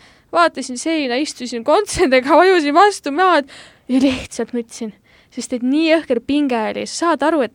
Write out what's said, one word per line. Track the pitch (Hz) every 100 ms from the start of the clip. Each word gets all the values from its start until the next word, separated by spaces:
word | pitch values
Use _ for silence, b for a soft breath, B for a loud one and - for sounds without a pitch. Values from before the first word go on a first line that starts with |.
| b b b
vaatasin | 320 330 - 262 247
seina, | 311 320 269 247
istusin | 302 - 247 233
kontsendega, | 233 330 415 - 339 254 254 320
<laughs> |
vajusin | 359 359 285
vastu | 302 415 392 294
maad | 285 370 320 277 B B B -
ja | 254
lihtsalt | 269 254 - - 226
nutsin. | 240 233 - 220 - b b b
Sest | - -
et | 254
nii | 247 294 320 320
õhker | - 233
pinge | - 285 285 233 208
oli, | 208 208
sa | - 339
saad | 302 294
aru, | 330
et | 220